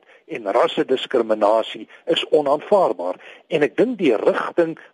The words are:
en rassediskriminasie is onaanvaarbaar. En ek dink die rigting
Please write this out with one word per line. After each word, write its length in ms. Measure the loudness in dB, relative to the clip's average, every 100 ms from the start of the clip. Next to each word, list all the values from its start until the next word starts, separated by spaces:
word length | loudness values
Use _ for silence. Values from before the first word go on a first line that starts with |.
| _ _ -14
en 260 | -10 -2
rassediskriminasie 1400 | 0 0 0 -2 -2 -2 -2 0 0 2 2 -2 -8 -16 -12 -4
is 200 | -4 0
onaanvaarbaar. 840 | 0 2 -2 2 2 2 -2 -6 -8 -12 -20 -6
En 160 | -2
ek 140 | 0 0
dink 220 | -2 2
die 180 | 2 2
rigting 640 | 2 0 -2 0 0 -2 -14